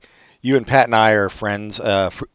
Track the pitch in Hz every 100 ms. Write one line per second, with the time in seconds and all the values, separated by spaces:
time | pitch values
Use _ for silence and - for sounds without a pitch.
0 | _ _ _ _ 123 131 110 135 120 110
1 | 110 107 98 - 104 101 107 104 110 98
2 | 92 - -